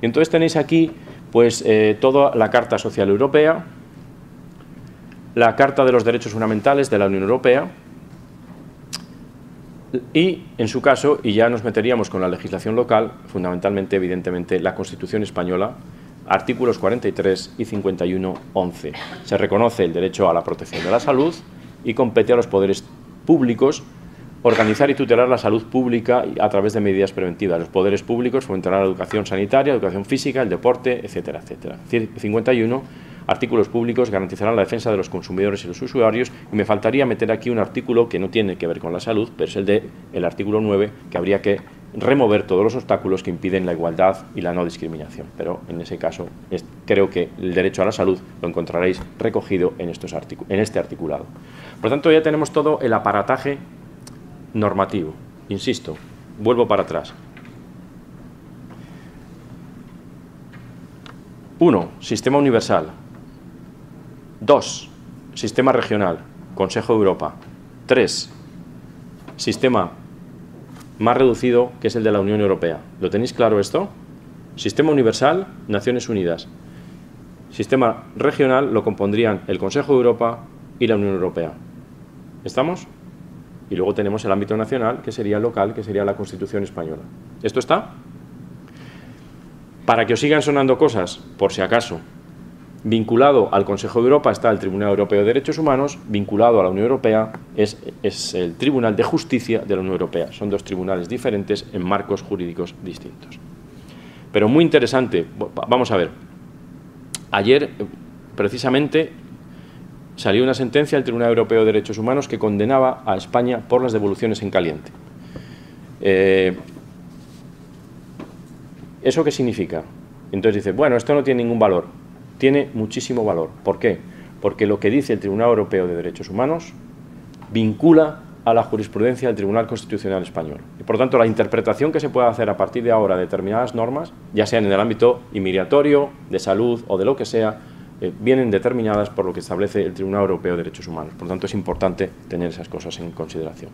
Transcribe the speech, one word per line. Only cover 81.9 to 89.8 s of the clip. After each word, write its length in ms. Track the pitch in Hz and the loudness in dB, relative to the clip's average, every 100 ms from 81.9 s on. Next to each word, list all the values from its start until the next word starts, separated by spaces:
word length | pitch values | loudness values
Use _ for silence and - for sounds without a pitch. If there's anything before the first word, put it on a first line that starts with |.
| - - - - - | -20 -20 -20 -20 -16
¿Estamos? 440 | - - 147 185 - - - - - - - - - | -8 -2 -2 -2 -10 -20 -20 -20 -20 -20 -20 -20 -10
Y 60 | 90 | -2
luego 200 | 92 101 | 0 0
tenemos 280 | 101 107 110 | 0 -2 0
el 60 | |
ámbito 240 | 98 98 107 | -2 0 -2
nacional, 440 | 110 135 113 123 | -2 -2 -2 -2
que 100 | - | -8
sería 280 | 113 104 104 | -6 -2 0
local, 340 | 117 113 101 | 0 0 0
que 100 | 113 | -2
sería 220 | 110 101 101 | -4 -2 0
la 100 | 101 | -2
Constitución 480 | 101 92 95 104 | -6 -8 -6 -4
española. 380 | 95 - 80 78 - - - - | -6 -8 -8 -10 -14 -20 -20 -8
¿Esto 180 | 110 131 | -6 -4
está? 320 | 110 170 - - - - - - - - - - - - - - - - - - - - | 0 0 -2 -16 -20 -20 -20 -20 -20 -20 -20 -20 -20 -20 -20 -20 -20 -20 -20 -20 -20 -12